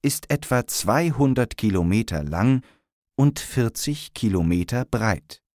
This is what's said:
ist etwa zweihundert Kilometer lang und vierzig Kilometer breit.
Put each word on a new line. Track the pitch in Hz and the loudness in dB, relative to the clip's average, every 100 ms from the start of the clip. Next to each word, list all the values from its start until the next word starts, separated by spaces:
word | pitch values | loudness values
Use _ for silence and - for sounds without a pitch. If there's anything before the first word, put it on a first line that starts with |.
ist | 143 - - | -2 -2 -2
etwa | 147 - 127 120 | -4 0 -2 0
zweihundert | - 95 123 170 127 139 127 120 - | -4 0 2 2 2 2 2 0 0
Kilometer | 110 95 85 101 113 78 | 0 2 2 2 0 -4
lang | 73 82 117 131 - _ _ _ _ - | -4 0 2 2 -2 _ _ _ _ 2
und | 139 139 | 2 2
vierzig | - - 117 - - 147 - - | -6 -2 -2 -2 -8 -8 -10 -4
Kilometer | 113 95 82 87 87 120 | 0 2 2 0 0 -4
breit. | 127 120 110 80 _ - _ | -4 -2 -2 -2 _ -20 _